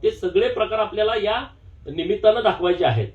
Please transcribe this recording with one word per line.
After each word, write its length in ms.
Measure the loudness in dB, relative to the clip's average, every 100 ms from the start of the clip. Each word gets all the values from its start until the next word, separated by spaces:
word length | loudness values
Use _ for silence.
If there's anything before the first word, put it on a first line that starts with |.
ते 80 | -2
सगळे 380 | -2 0 2 0
प्रकार 300 | 0 -2 -2
आपल्याला 340 | -2 0 0 0
या 180 | -2 -4 -6 -18 -20 -20 -12
निमित्तानं 460 | -6 -4 2 4 4
दाखवायचे 400 | 2 0 0 2
आहेत. 240 | 2 0 -2